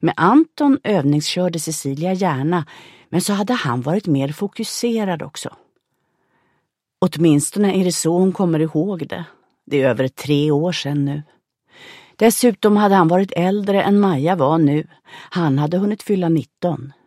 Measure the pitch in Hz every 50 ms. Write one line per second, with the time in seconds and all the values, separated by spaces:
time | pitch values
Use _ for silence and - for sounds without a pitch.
0 | - 165 170 - 156 180 226 294 320 - _ - 294 285 269 - _ - 214 185
1 | 131 139 147 151 151 - - 180 180 180 170 170 156 - 156 - - 139 139 139
2 | 160 180 190 180 196 185 151 131 127 - 180 175 151 - - - - - - -
3 | _ _ - 170 190 - 208 196 208 196 247 240 - 139 120 123 120 135 165 208
4 | 208 190 151 139 135 139 147 - 202 202 _ - 226 - - - - 240 233 226
5 | 214 190 180 160 151 143 _ - - - - _ _ _ _ _ _ _ _ _
6 | _ _ _ _ _ _ _ _ _ _ _ _ _ _ _ _ _ _ _ _
7 | - 185 - 147 165 170 151 143 143 - - 196 208 202 185 185 185 180 170 -
8 | - 160 165 175 185 190 175 - 202 175 160 156 156 160 151 156 156 196 208 170
9 | - - - - 170 - - _ _ _ _ _ _ - 139 143 131 135 120 110
10 | 131 131 _ - - 131 147 143 147 151 147 143 156 180 170 - - 139 143 147
11 | 143 139 139 147 151 _ _ _ _ _ _ _ _ _ _ - - - - -
12 | - _ _ _ 202 226 - - - 247 208 - - 214 208 208 208 202 196 196
13 | 175 160 170 185 196 190 - - 170 185 196 208 202 190 196 196 - - 202 202
14 | 202 196 180 131 135 160 190 180 135 135 156 165 165 143 143 151 156 - _ _
15 | _ _ - - - - - 185 170 156 135 135 147 151 170 180 196 208 208 208
16 | - - 208 196 180 165 165 156 147 _ _ _ - 180 156 123 123 139 - _
17 | _